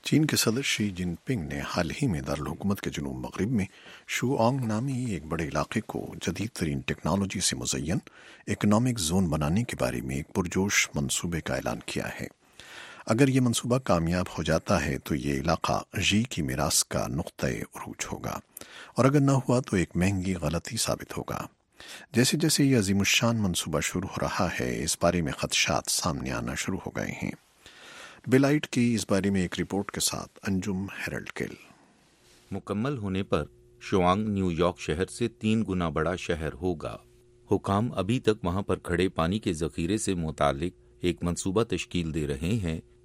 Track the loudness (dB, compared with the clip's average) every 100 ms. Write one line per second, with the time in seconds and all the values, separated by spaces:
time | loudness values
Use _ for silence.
0 | 4 4 4 4 2 2 0 0 -2 -2
1 | -4 -4 -4 -2 -2 -6 -2 0 -2 0
2 | 0 0 -2 -4 -4 -4 -2 -2 -4 -6
3 | -6 -6 -8 -2 2 2 0 -6 -20 -20
4 | -8 -2 0 4 4 2 0 -2 -2 -2
5 | -2 -4 -4 -4 -2 -2 0 -2 -4 -8
6 | -8 -6 -6 -4 -6 -2 -2 -2 -4 -2
7 | 0 0 0 -2 -2 -2 -4 -4 -2 -4
8 | -4 -20 -20 -16 -8 0 4 4 4 0
9 | 0 2 2 2 2 2 0 -2 -2 -2
10 | -4 -6 -4 -4 -2 0 2 2 0 -2
11 | -2 -2 -2 -4 -4 -4 -4 -6 -6 -6
12 | -6 -8 -12 _ _ -20 -20 -18 -18 -16
13 | -2 4 6 6 4 2 0 0 2 2
14 | 4 0 -2 -4 0 0 4 2 2 -2
15 | -2 -2 0 0 0 0 0 -2 -2 -2
16 | 2 2 2 -2 -2 0 0 0 0 -2
17 | -2 -4 -6 -4 -2 -2 -8 -12 -12 -10
18 | -8 -6 -6 -8 _ -18 -18 -18 -6 4
19 | 6 6 4 4 4 2 2 0 2 2
20 | 2 2 -2 -2 -2 -2 -4 -4 -2 -2
21 | -4 -8 -6 -8 -8 _ _ _ -18 -18
22 | -2 2 4 4 2 4 4 4 4 2
23 | 4 4 2 2 0 0 -2 -2 0 -4
24 | -4 -4 -2 0 0 0 -2 -2 -2 2
25 | 2 2 -2 -2 -2 0 2 0 0 -2
26 | -2 -2 -4 -4 -4 -4 -4 -4 -6 -6
27 | -6 -6 -8 -8 _ _ -20 -20 -20 -18
28 | -20 -14 4 4 6 4 2 2 2 2
29 | 2 2 4 2 0 -2 -2 -2 -4 -4
30 | -2 -4 -10 -8 -2 -2 -2 -4 -6 -8
31 | -8 -8 -10 -8 -8 -8 -20 -20 _ _
32 | _ _ _ -20 _ -10 -4 -2 -2 -2
33 | -2 -2 0 0 0 -10 -20 -18 0 4
34 | 6 4 2 2 2 4 2 0 -4 -2
35 | -2 -2 -4 0 2 2 2 0 0 2
36 | 0 0 -2 -2 -2 -2 -2 -2 -4 -10
37 | -16 -20 _ _ 0 0 2 0 0 -2
38 | 0 2 2 2 0 -2 -2 -4 0 0
39 | 0 2 0 0 -2 -2 -2 -2 -2 0
40 | 0 -2 -2 0 0 2 -4 -6 -20 -2
41 | -2 0 -2 -2 0 0 0 -2 -2 -4
42 | -2 -2 -4 -2 -2 0 -2 -4 -8 -20